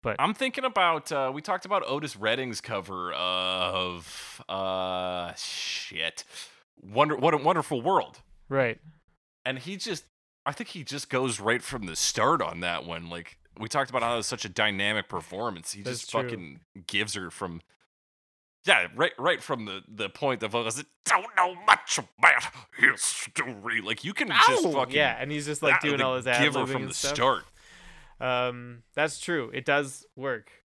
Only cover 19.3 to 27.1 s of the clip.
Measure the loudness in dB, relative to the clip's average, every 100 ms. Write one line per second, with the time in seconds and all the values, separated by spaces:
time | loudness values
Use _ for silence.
19.3 | 0 -2 -6 -4 -8 -12 -8 -8 -2 -2
20.3 | 0 -2 -2 -2 -4 -10 _ 2 2 2
21.3 | 2 0 2 2 2 2 -4 -4 _ 6
22.3 | 6 0 -10 -18 2 2 4 -2 -2 -4
23.3 | -4 -4 -6 -4 -4 -2 -4 -4 -4 2
24.3 | 8 8 6 2 2 2 4 2 2 -4
25.3 | -4 -4 0 4 4 2 0 0 0 2
26.3 | 4 4 2 0 -2 -4 -2 -2